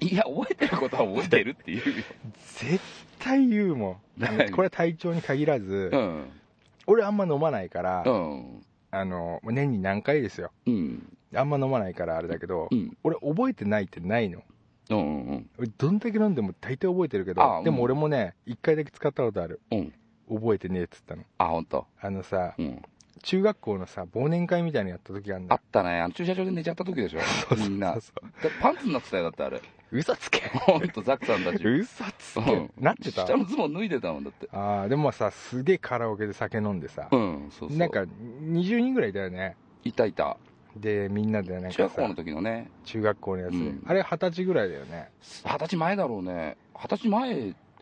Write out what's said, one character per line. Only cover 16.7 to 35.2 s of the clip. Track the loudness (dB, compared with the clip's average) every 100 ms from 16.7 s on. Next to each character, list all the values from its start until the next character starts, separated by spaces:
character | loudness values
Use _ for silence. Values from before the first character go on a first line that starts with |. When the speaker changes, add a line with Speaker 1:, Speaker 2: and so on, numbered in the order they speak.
| -2
Speaker 2:
体 | 0
覚 | 2 2
え |
て | 0
る | 0
け |
ど、 | 4
Speaker 1:
あ、 | 6 6
う |
ん。 | 2
Speaker 2:
で |
も | 2
俺 | 4
も | 2 2
ね、 | 2 0 -4 -12
一 | -2
回 | 2 2
だ | 0
け |
使 | -4 -2
っ |
た | 0
こ | 0
と | 0
あ | -4
る。 | -8 _
Speaker 1:
う | -2
ん。 | -2 -8 _ _ -6
Speaker 2:
覚 | -2 2 0
え |
て | 0
ね | -2
え |
っ | -4
つ | -8
っ |
た | -14 -14
の。 | -10 0
Speaker 1:
あ、 | 2
ほ | 2
ん | 0
と。 | -4 -4 _
Speaker 2:
あ | -8
の | -6
さ、 | -2 -2 -2 -4
Speaker 1:
う |
ん。 | -6 -6 -14 _ _ -16
Speaker 2:
中 | -2 2
学 | 4 2
校 | -2 -4
の | -4
さ、 | -10 -6
忘 | -2 0
年 | 0 2
会 | 2
み | 2
た | 0
い |
な | -2
の |
や | -6
っ |
た | -10
時 | -10 -6
あ | -6
ん | 0
だ | 0
よ。 |
Speaker 1:
あ |
っ | 2
た | 2
ね。 | 2 2
あ | 0
の |
駐 | 0 -2
車 | 0
場 | -2
で |
寝 | -2
ち | -4
ゃ |
っ | -4
た | -4
時 | -2
で | -2
し | -2
ょ？ |
Speaker 2:
<laughs> |
そ | -2
う |
そ | -2 2
う |
そ | 0
う |
そ | 2
う。 |
Speaker 1:
み | 0
ん |
な。 | 0 -2
だ-、 | -6 -14 -16 -4 -4 2
パ | 2
ン | 2
ツ | 0
に |
な | -2
っ |
て | -2
た | -2
よ、 |
だ | -2
っ |
て | -2
あ | -4
れ。 | -6 -10 -20 _
Speaker 2:
嘘 | -2 -2 -2
つ | 0
け。 | -2 0
Speaker 1:
ほ | 2 4 4
ん | 2
と、 | -2
ザ | 0 0
ッ |
ク | 2
さ | 0
ん |
た | 0 0
ち。 | 2
Speaker 2:
嘘 | 2 0 -6 -12 -12
つ | -8 -2
け。 | 2
Speaker 1:
う | 2
ん。 | 0 0
Speaker 2:
な | 0
っ | 0
て | -2
た？ | -4 2
Speaker 1:
下 | 2
の |
ズ | 2 0
ボ | -2
ン |
脱 | -2
い | -4
で | -4
た | -4
も | -6
ん、 |
だ | -8
っ |
て。 | -12 -10
Speaker 2:
あ | -6 -2 -2 0
ー、 |
で | 2
も | 2
さ、 | 0